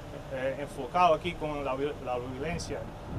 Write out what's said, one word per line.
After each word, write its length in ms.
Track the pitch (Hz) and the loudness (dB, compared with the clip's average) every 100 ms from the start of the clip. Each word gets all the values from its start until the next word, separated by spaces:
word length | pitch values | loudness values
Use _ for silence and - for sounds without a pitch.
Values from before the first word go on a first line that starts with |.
| - - - | -10 -10 -6
eh, 240 | 135 131 131 | -2 0 -2
enfocados 580 | 143 - 156 175 180 156 | -4 -4 0 6 8 8
aquí 140 | 175 | 2
con 320 | 170 151 147 | -2 -2 -2
la 100 | 139 | -2
viol-, 200 | 131 143 143 | 0 0 -2
la 140 | 127 123 | -2 -2
violencia. 600 | 127 127 156 165 - 131 110 - - | -2 -4 -4 -4 -4 -6 -6 -8 -6